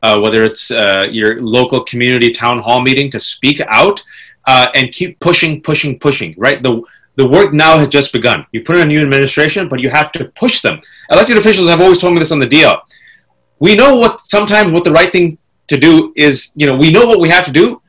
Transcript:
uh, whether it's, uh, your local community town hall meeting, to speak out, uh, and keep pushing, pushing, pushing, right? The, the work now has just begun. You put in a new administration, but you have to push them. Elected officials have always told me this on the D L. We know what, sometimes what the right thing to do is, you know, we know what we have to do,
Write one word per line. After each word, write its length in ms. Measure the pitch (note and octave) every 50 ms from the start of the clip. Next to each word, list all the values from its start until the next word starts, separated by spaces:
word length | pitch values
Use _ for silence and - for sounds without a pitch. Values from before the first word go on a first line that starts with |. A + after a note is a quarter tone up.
uh, 160 | - A2 G#2+ G#2
whether 240 | G#2 A2 G#2+ A2 A2
it's, 260 | A2 - - - -
uh, 360 | A#2 A2+ G#2+ G2+ G2 F#2+ G2 -
your 320 | A2 A2+ G#2+ A2 A2+ A#2+
local 400 | B2+ A2+ A2+ B2 B2 B2 C3+ B2+
community 480 | - - - A#2+ B2 B2 B2+ B2 A#2 A#2
town 300 | A#2 - A#2 A#2+ B2 A#2
hall 200 | A2 A2+ B2 B2+
meeting, 300 | B2 C3 C3 C3+ C#3+ C3+
to 100 | - G#2+
speak 400 | - - - - - C3+ D3 - D3+
out, 360 | A2+ A2 A2+ D#3 G3+ G3+ - - _ - - - - _ _ _
uh, 220 | C3 B2+ B2+ B2+ B2+ -
and 180 | C#3 B2+ B2+
keep 260 | - - F#3 F3 - _
pushing, 420 | - C4+ B3 - F3 D#3+ D3+ D#3
pushing, 380 | - - D#3 D3 - D3 B2+ -
pushing, 360 | - D3 C3+ - G#2+ E2 D#2 F2+
right? 240 | A2 C3+ C#3+ C3+
The, 200 | B2 B2+ A#2 A2+ - - _ _ _ _ _
the 140 | C3+ C3+ B2
work 240 | C#3 F#3 G3+ D3+
now 240 | D3 D3 D#3 D#3 D#3+
has 140 | D#3 D3 C#3+
just 200 | C#3+ C#3+ C#3 -
begun. 360 | - A#2 G#2+ B2 G#2 D#2 - _
You 100 | - A2+
put 140 | - - E3+
in 60 | F3
a 40 | E3+
new 160 | D3+ D3+ D3+
administration, 680 | D3+ C#3 C#3 C#3 C#3 C3+ - D3+ D3+ D3+ - G3+ F#3 D3+
but 120 | C3 B2+
you 100 | B2+ C3
have 200 | - D3+ D3+ -
to 120 | - E3+ B2 -
push 340 | _ - - B3 - -
them. 180 | - G2+ E2 - - - - - - -
Elected 260 | D3+ F#3 A3 - A#3
officials 320 | G#3+ G3+ A3 G3 F#3 F3+ E3+
have 140 | E3+ E3
always 160 | F3+ F#3+ F3+ F3
told 160 | F3 F3+ F3
me 40 | E3+
this 140 | D#3+ D#3
on 60 | D#3+ D3
the 80 | C3
D 160 | A#2 C#3 D#3
L. 200 | D3+ A2+ E2 - - _ _ _ _ - _ _ _ _ _ _ _ _ _ _
We 180 | C#3+ F#3+ G#3+
know 200 | G3+ B3+ C#4+ C4
what, 300 | A#3+ A#3 A3 - - -
sometimes 460 | - - G#3 G#3 G#3 G#3 G#3+ G#3 F3
what 100 | D#3+ F3
the 100 | E3+ D#3
right 200 | D3+ E3 F#3 F#3
thing 240 | - F#3 F3 E3 D#3 - _ _ _ _ _
to 100 | - D3
do 380 | C3 C3+ E3 D#3+ D#3+ - - -
is, 360 | - D3+ D3 C3+ C3 - - _
you 120 | D3+ D3
know, 80 | C#3 C3
we 160 | C3 D3+ D#3+
know 140 | D#3+ G#3+ A#3+
what 160 | A#3 A3+ F#3+
we 80 | E3+ D#3+
have 160 | F3 F3+ F3+
to 80 | C#3+
do, 300 | C3 D#3 G3+ A#3+ - - _